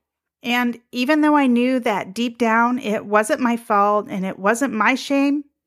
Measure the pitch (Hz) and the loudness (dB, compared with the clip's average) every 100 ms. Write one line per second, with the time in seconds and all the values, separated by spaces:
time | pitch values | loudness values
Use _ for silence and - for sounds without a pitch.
0 | _ _ _ _ - 240 240 233 _ 247 | _ _ _ _ -4 -2 -2 -4 _ -4
1 | 254 311 302 294 269 240 247 262 240 196 | 0 2 4 4 4 2 2 0 0 -2
2 | - 190 247 240 226 226 240 247 - 214 | -4 -6 -6 -2 0 2 2 0 -4 -6
3 | 202 208 220 294 247 233 - 208 202 208 | 0 0 2 0 -2 -2 -2 0 2 0
4 | 208 202 190 - 190 233 269 214 214 262 | -2 -6 -6 -4 -2 0 -2 0 0 0
5 | - 277 285 285 - _ | -2 0 0 -2 -6 _